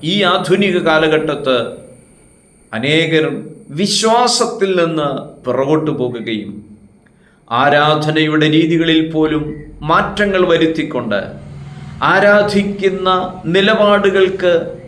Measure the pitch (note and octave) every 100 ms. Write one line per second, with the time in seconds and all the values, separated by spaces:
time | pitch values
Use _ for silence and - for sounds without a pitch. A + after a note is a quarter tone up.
0 | D3+ G3+ F#3 F#3+ D3 F#3+ G3+ F3+ D#3+ D#3
1 | D#3 D#3 D3+ C#3+ C#3 B2 G#2+ - - -
2 | - _ _ _ _ _ _ A2 C3 D#3
3 | E3 D#3+ F#2 - - - - C#3+ G3 -
4 | A3 A#3 B3 - A3+ - G3 F#3 E3 D#3+
5 | C#3+ C3 - - - B2+ C#3 D#3 D#3 B2
6 | B2 A#2 G#2+ A2 G2 G2+ - - - _
7 | _ _ _ _ _ A#2 C#3+ D3 D3+ D#3
8 | D3+ D3+ D#3 D#3 D#3 D#3 E3 E3 E3 D#3+
9 | D#3+ D#3+ D#3 D#3 D3+ - - - D3+ F3
10 | G3+ - G3+ F#3+ F3+ E3 D#3+ D#3 D3 B2+
11 | A2 G#2 - - - - - - - -
12 | C#3 F#3 G3+ G#3 G3+ G3+ G3+ G3+ G3 F#3
13 | F#3 F#3 F#3 - D#3+ F3+ G3+ G#3+ G#3 G3+
14 | G3 F#3+ F#3 - F3+ E3+ - -